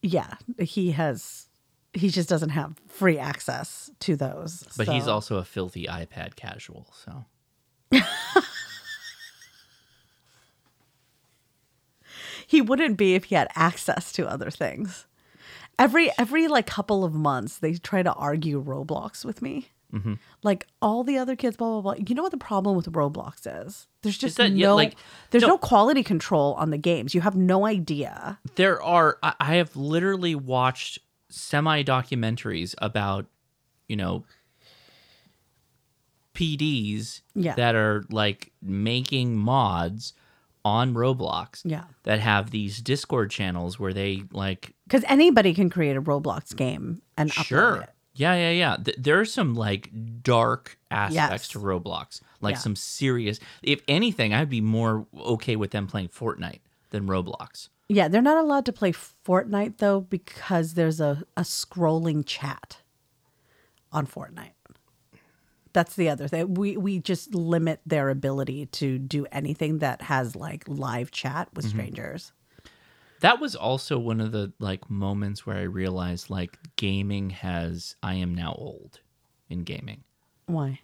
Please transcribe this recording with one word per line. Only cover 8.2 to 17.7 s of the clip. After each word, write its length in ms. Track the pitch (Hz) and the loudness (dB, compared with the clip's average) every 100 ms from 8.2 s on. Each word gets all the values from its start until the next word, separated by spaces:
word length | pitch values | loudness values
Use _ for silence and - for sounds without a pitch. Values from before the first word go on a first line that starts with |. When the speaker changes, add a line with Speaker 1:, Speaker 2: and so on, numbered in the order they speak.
| - 381 - - - - - - - - - - - _ _ _ _ _ _ _ _ _ _ _ _ _ _ _ _ _ _ _ _ _ _ _ _ _ _ - - - - | 2 2 2 -8 -14 -16 -14 -16 -16 -20 -20 -20 -20 _ _ _ _ _ _ _ _ _ _ _ _ _ _ _ _ _ _ _ _ _ _ _ _ _ _ -18 -16 -16 4
Speaker 1:
He 160 | 311 | 6
wouldn't 340 | 226 262 311 202 | 6 4 4 4
be 180 | 196 | 4
if 100 | 185 | 4
he 100 | - | 4
had 140 | 180 135 | 2 2
access 580 | - 165 170 - - - | 2 0 2 -2 -2 -4
to 140 | - 160 | -6 -4
other 220 | 135 - | -4 -8
things. 560 | - 143 65 202 180 - _ _ _ - - - - | -4 -6 -4 -8 -10 -20 _ _ _ -20 -20 -16 4
Every, 320 | 240 294 330 - | 4 6 4 2
every, 300 | 226 302 330 | 2 4 4
like, 180 | 294 208 | 4 2
couple 380 | - 196 202 | -4 0 2
of 80 | 180 | 2
months, 440 | 156 151 131 110 - | 2 0 0 -4 -4
they 160 | 156 | -2